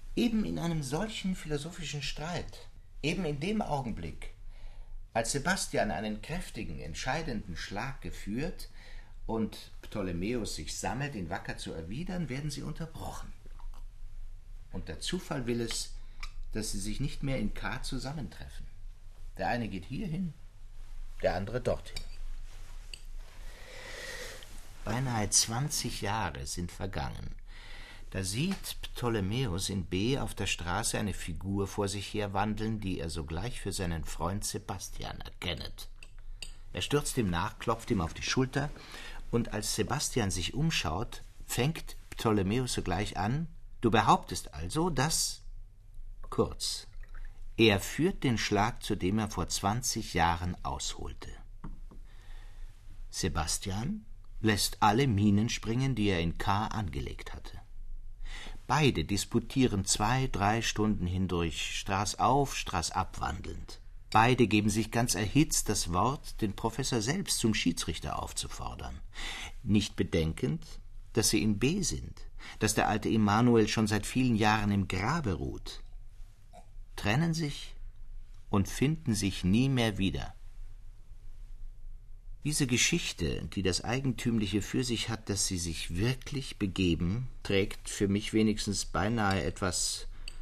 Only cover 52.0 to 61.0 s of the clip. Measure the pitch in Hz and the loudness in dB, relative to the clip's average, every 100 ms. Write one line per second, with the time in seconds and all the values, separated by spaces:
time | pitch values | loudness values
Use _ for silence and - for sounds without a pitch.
52 | - - - - - - - - - - | -14 -14 -12 -12 -10 -10 -10 -12 -14 -10
53 | - - 95 80 78 - 101 95 131 214 | -8 -2 0 0 0 -2 -2 -2 -2 -4
54 | - - - - 107 101 - - 107 110 | -6 -14 -10 0 4 4 2 4 6 8
55 | 139 98 104 101 113 - - 117 131 120 | 6 6 6 6 4 0 0 0 2 4
56 | 101 90 85 - - 98 85 - 95 69 | 4 4 2 2 2 2 2 -2 -2 -2
57 | 64 - - - - - - - - - | -4 -6 -8 -8 -8 -10 -10 -10 -6 -6
58 | - - - - - - - 135 147 87 | -8 -6 -6 -6 -8 -8 0 6 6 6
59 | 76 101 - 120 - 135 123 101 - - | 2 0 2 0 2 4 4 4 2 4
60 | 107 131 131 - 101 117 113 - 107 104 | 6 4 4 4 4 4 2 2 2 4